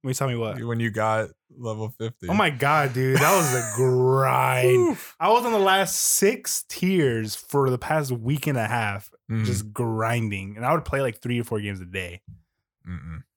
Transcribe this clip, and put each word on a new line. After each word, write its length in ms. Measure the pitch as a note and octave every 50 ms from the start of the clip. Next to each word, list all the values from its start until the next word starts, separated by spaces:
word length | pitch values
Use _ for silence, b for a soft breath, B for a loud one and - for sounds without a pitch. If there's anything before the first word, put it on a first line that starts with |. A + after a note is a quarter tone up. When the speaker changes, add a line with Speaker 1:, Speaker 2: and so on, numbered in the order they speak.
Speaker 1:
When 80 | - C3+
you 40 | C3
saw 120 | - C#3
me 100 | C3 B2
what? 260 | A#2 A2+ G#2+ G#2 A#2
Speaker 2:
When 180 | A2+ A#2 A#2 A#2
you 100 | A2+ A2+
got 400 | G2+ A2 G#2+ A2 A2 A2 G#2+ - - _ _ _ -
level 320 | - A#2+ A2+ G#2+ G#2+ A2 G#2+
fifty. 400 | - _ A2 A#2 - _ F#2 F2+
Speaker 1:
Oh 60 | F#2+
my 160 | - C#3 D#3+
God, 420 | C#3 A#2+ C#3 C#3 D3+ D#3 C#3+ C3+
dude. 240 | A#2+ B2+ C3 C3 C3
That 180 | D#3 - F3+ G3
was 200 | F#3+ E3 C3+ B2+
a 180 | B2 A#2 A2+
Speaker 2:
<laughs> 40 | G#2+
Speaker 1:
grind. 1000 | A#2 C3 B2+ B2+ B2+ B2+ C3 C3 C3+ C3+ C3 B2+ B2+ C3 C3 B2+ B2+ B2+ B2+ B2+
Speaker 2:
Oof. 400 | B2 - E4+ A#3 - - - - _
Speaker 1:
I 120 | D#3+ G3
was 160 | A3+ A#3+ A#3+
on 60 | A#3+
the 60 | A3+ G#3
last 380 | G3 F#3+ F#3+ G3 G3 - -
six 680 | - - - - - G3 G3+ B3+ - - - - - - _
tiers 680 | - - - F#3 F#3+ F3+ D3 C3 A#2 A2+ A2 G#2+ -
for 360 | - - - - C#3+ C3+ C3
the 80 | B2+ A#2+
past 340 | - - D#3 D#3 D3 C3
week 340 | B2+ A#2 A2 B2+ D3+ C#3+ -
and 120 | D3+ C#3 A#2+
a 80 | A2
half, 420 | G#2 A#2+ A#2+ A2 G2+ G2+ G2 - - _ _ _ -
Speaker 2:
Mm. 140 | A2+ A2+ A2
Speaker 1:
just 260 | G2+ F#2+ F#2+ G#2+ G#2+
grinding. 840 | G#2 - A#2+ A#2 A2+ A2 A2 A2+ A#2 A#2+ A2+ G#2+ G2+ F#2+ F#2+ G2 G#2 A2
And 80 | A#2
I 80 | C3 D#3+
would 100 | D#3+ D#3+
play, 160 | - - C#3
like, 220 | C3+ B2 A2 -
three 180 | - A#2+ B2 A#2+
or 40 | A2+
four 140 | - A#2 G#2
games 220 | G#2 G#2 G2+ F#2
a 60 | F2+
day. 340 | F2+ F#2 F#2+ F#2 F2 F2 F#2 _ - - - _ _ _ _ _ _ _ _ _
Speaker 2:
Mm-mm. 360 | - F2+ D2+ C#2 E2 D#2+ C#2+ C2+ _ _